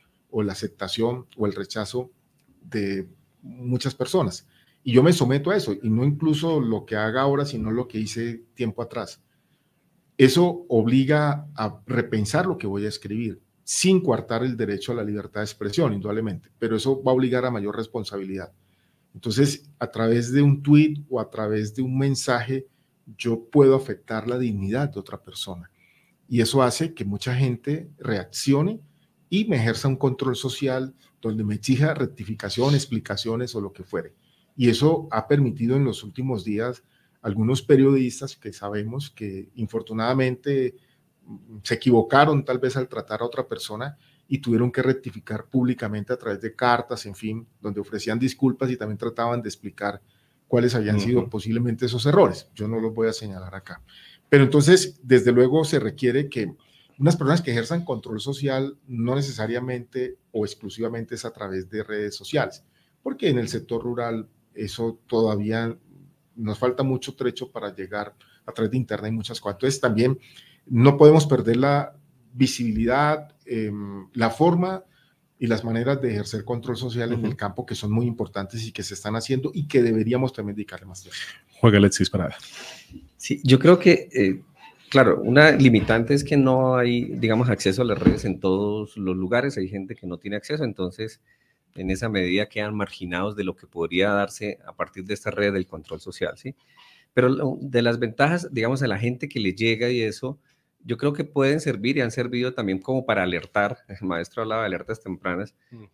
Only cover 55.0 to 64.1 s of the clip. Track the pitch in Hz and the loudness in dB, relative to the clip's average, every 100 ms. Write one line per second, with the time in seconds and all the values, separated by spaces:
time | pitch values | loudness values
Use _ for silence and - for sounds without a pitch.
55 | 123 127 123 123 127 151 151 151 107 - | 6 6 8 6 6 4 2 0 -2 -2
56 | 127 127 143 127 98 - _ _ _ _ | 0 0 -2 -4 -6 -8 _ _ _ _
57 | 143 170 139 170 170 117 113 170 170 120 | 2 2 2 0 0 -2 -2 -4 -4 -6
58 | - 107 117 139 139 131 135 135 - 120 | -6 -8 -6 -4 -2 -2 -4 -8 -12 -6
59 | 117 135 139 107 110 120 127 123 123 131 | -2 -2 -2 -4 -4 -4 -4 -8 -8 -8
60 | 123 123 _ 113 104 - 104 104 113 117 | -8 -8 _ -6 -6 -6 -16 -8 -6 -6
61 | 113 113 117 - 101 95 92 107 104 107 | -10 -10 -12 -10 -8 -8 -8 -8 -6 -6
62 | 104 - 98 151 107 - _ _ _ _ | -6 -8 -4 -2 -2 -6 _ _ _ _
63 | - 269 196 123 110 113 - 117 123 120 | -12 -4 0 0 -2 -6 -6 -6 -4 -4
64 | 117 | -4